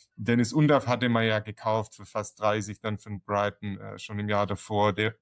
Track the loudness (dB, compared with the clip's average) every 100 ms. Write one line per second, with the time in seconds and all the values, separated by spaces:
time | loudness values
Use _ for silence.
0 | _ -6 2 4 4 4 4 4 2 0
1 | 2 2 2 0 -2 -6 -2 -2 -2 -10
2 | -12 -8 -8 -2 0 0 -2 -6 -6 -6
3 | -8 -12 -2 0 0 -2 -8 -10 -10 -14
4 | -8 -6 0 0 0 -2 -2 2 2 2
5 | -2 -4